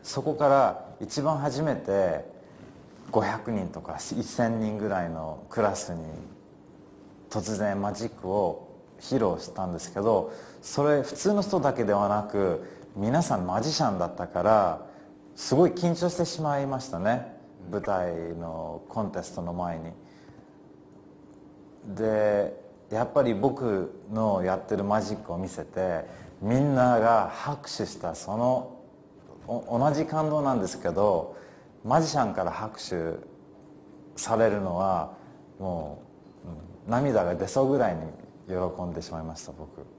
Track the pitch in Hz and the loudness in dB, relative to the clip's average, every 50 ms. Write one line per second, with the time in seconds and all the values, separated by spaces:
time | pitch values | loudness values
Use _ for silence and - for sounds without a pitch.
0 | - - - 143 135 156 147 151 151 143 139 139 131 104 90 - - - - - | -10 -6 -6 -4 -2 -2 0 4 6 8 8 8 8 6 4 0 -10 -14 -12 -12
1 | 110 104 - 147 139 156 156 139 139 147 123 135 160 156 131 - - - 98 98 | -10 -6 -4 0 0 2 0 2 0 -2 0 0 0 0 0 0 0 0 2 4
2 | 95 90 80 76 - - - - - - - - - - - - - - - - | 4 4 2 -2 -4 -10 -16 -20 -20 -20 -20 -20 -20 -20 -20 -20 -20 -20 -20 -20
3 | - - - 110 - - - 110 - - 113 104 92 85 - 82 - - 78 76 | -12 0 2 2 2 2 -2 -4 -6 -4 -4 -4 -4 -6 -8 -10 -10 -10 -10 -10
4 | - - - 117 113 - - - 120 113 113 110 110 107 107 104 104 107 98 92 | -8 -6 -6 -6 -6 -4 0 0 0 2 2 0 -2 -2 -2 -2 -2 -2 -2 -2
5 | 87 85 82 80 78 78 78 - - - - 117 107 101 98 - - - 87 82 | -2 -4 -6 -6 -8 -8 -10 -10 -12 -8 -2 2 2 2 2 -2 -6 -8 -8 -8
6 | 80 80 76 - - - - - - - - - - - - - - - - - | -8 -10 -10 -12 -14 -16 -18 -20 -20 -20 -20 -20 -20 -20 -20 -20 -20 -20 -20 -20
7 | - - - - - - - 110 90 104 110 95 107 104 98 101 98 104 104 - | -20 -20 -20 -20 -18 -6 -6 -6 -4 -4 -2 0 0 0 0 0 -2 -2 -4 -4
8 | 113 113 - - - 92 95 104 98 - - - - - - - - - - - | -6 -8 -8 -8 -4 0 2 2 2 2 0 -4 -10 -16 -20 -20 -20 -20 -20 -18
9 | - - 131 131 113 95 85 80 - - - - 95 90 87 80 - - - 98 | -6 -2 0 2 4 2 2 0 -6 -10 -6 -6 -4 -4 -4 -6 -8 -8 -6 0
10 | 101 113 110 95 90 - - - - - - - - - - - 143 147 147 143 | 2 4 4 4 2 0 -8 -12 -16 -18 -18 -18 -14 -6 -2 0 2 4 4 2
11 | 127 - - - - 190 208 208 190 202 196 180 139 139 127 - 117 101 101 101 | 2 -2 -6 -2 0 2 2 2 0 2 0 2 2 2 2 2 2 2 4 4
12 | 104 101 104 107 104 104 - 101 98 92 85 78 - - - - - - - 101 | 4 4 2 0 0 -2 0 0 2 2 0 -2 -4 -10 -16 -18 -20 -14 -8 -4
13 | 98 110 127 160 170 - 127 98 90 90 90 107 120 156 151 - 160 120 101 90 | -2 2 2 2 2 2 0 -2 0 0 -2 0 0 0 0 2 2 2 2 0
14 | 87 85 - - 90 87 - 87 87 101 113 107 98 87 78 76 - - - - | -2 -2 -2 -6 -8 -4 -2 2 4 6 6 6 6 4 2 -2 -8 -14 -18 -20
15 | - - - - - - - - - - 131 139 180 175 - - 175 175 170 170 | -20 -20 -20 -20 -20 -20 -16 -12 -2 2 6 6 6 6 4 2 0 0 2 2
16 | 175 180 175 - 170 160 - - 156 151 143 139 139 135 135 131 131 - - 85 | 0 -2 0 0 -2 -2 -2 -4 -2 -2 0 0 -2 -2 -4 -6 -6 -6 -6 -2
17 | 92 104 120 127 - - - - - - - - 92 87 87 104 92 - 101 92 | 2 2 2 0 -2 -8 -14 -18 -20 -20 -20 -18 -12 -6 -6 -4 -2 0 0 0
18 | 90 87 85 82 85 85 85 82 85 82 80 80 82 80 78 82 - - - 120 | 0 -2 -2 -4 -6 -8 -8 -8 -8 -8 -8 -8 -8 -8 -10 -12 -14 -8 -4 -4
19 | 107 95 - 90 87 - - - 87 85 87 90 90 87 85 80 82 82 82 - | -4 -4 -4 -8 -8 -8 -8 -8 -6 -6 -4 -4 -4 -4 -4 -6 -8 -12 -14 -16
20 | - - - - - - - - - - - - - - - - - - - - | -20 -20 -20 -20 -20 -20 -20 -20 -20 -20 -20 -20 -20 -20 -20 -20 -20 -20 -20 -20
21 | - - - - - - - - - - - - - - - - - 107 98 92 | -20 -20 -20 -20 -20 -20 -20 -20 -20 -20 -20 -20 -20 -20 -20 -18 -14 -12 -4 -2
22 | 110 110 107 107 107 104 104 101 101 - - - - - - - - - 107 110 | 0 2 2 4 4 4 4 4 2 0 -2 -10 -16 -20 -20 -20 -12 -4 -2 -2
23 | 123 123 - 147 135 123 113 98 107 139 123 - 131 117 101 95 90 - - - | -2 2 4 4 4 4 2 4 2 2 2 2 0 0 0 0 0 -4 -8 -14
24 | - 101 107 110 110 107 101 95 90 92 92 95 - - 107 98 101 101 104 110 | -12 -6 -2 0 2 2 2 2 2 2 0 0 0 -2 -2 0 2 2 2 2
25 | 101 95 107 92 - - 87 87 92 87 - - 82 - - 92 92 92 87 80 | 2 0 -6 -6 -6 -8 -6 -6 -6 -6 -6 -8 -10 -8 -4 -2 -2 0 0 -2
26 | - - - - - - - - - 107 120 131 143 147 139 127 127 123 123 117 | -4 -8 -14 -18 -18 -20 -14 -6 -2 2 2 4 4 4 4 6 6 6 6 6
27 | 110 117 117 110 98 82 - - - 143 147 139 - - - - 104 90 - - | 6 6 6 6 4 2 -4 -6 -6 -6 -6 -6 -8 -12 -6 -4 -4 -6 -6 -8
28 | - 87 80 - - - 101 110 120 123 127 123 - - - - - - - - | -6 -6 -6 -6 -6 -4 -2 0 2 2 2 2 -2 -6 -14 -18 -20 -20 -20 -20
29 | - - - - - - - - - - 120 123 - - 117 120 131 151 147 147 | -20 -20 -20 -20 -20 -20 -20 -20 -8 -6 -6 -6 -4 -2 0 2 4 4 4 2
30 | 160 - 156 156 156 151 151 151 143 135 131 117 95 90 - - - 87 82 92 | -2 0 0 0 0 2 2 2 2 2 2 2 0 -2 -4 -4 -4 -2 2 4
31 | 101 107 95 82 80 - - - - - - - - - - - - 104 127 160 | 4 4 4 4 0 -4 -10 -14 -18 -20 -20 -20 -20 -20 -20 -12 -2 2 4 4
32 | 165 151 143 143 123 104 90 - 92 85 - - 107 107 - - - - 92 87 | 4 4 2 0 0 0 0 -2 -2 -2 -2 -4 -8 -8 -10 -12 -10 -6 -4 -4
33 | 82 82 80 - - - - - - - - - - - - - - - - - | -2 -4 -4 -6 -10 -16 -20 -20 -20 -20 -20 -20 -20 -20 -20 -20 -20 -20 -20 -20
34 | - - - - - - 113 110 113 113 101 104 98 92 87 87 95 98 92 82 | -20 -16 -10 -10 -2 0 4 4 4 4 4 2 0 0 0 2 2 2 2 0
35 | 78 80 - - - - - - - - - - 95 92 87 85 82 73 73 67 | 0 -4 -8 -16 -20 -20 -20 -20 -20 -20 -14 -8 -6 -4 -4 -4 -6 -8 -10 -14
36 | 65 - - - - - - - - 87 82 76 80 85 - - - - 113 123 | -16 -20 -20 -20 -20 -20 -20 -20 -16 -16 -14 -14 -16 -16 -18 -16 -4 -2 0 2
37 | 139 143 120 104 90 87 90 - 98 92 - 135 135 131 139 135 123 101 87 82 | 2 4 4 4 4 4 0 0 -2 0 2 2 4 4 4 4 4 2 2 -2
38 | 80 80 78 - - - - - - - 92 90 92 87 - - 90 87 82 82 | -6 -8 -12 -14 -20 -20 -20 -20 -10 -6 -2 -2 -2 -2 -2 -4 -6 -6 -6 -8
39 | 85 - 85 80 80 80 80 - - - - - 78 73 - - 69 - - | -8 -8 -10 -8 -8 -10 -10 -12 -14 -16 -14 -14 -16 -16 -16 -18 -18 -18 -20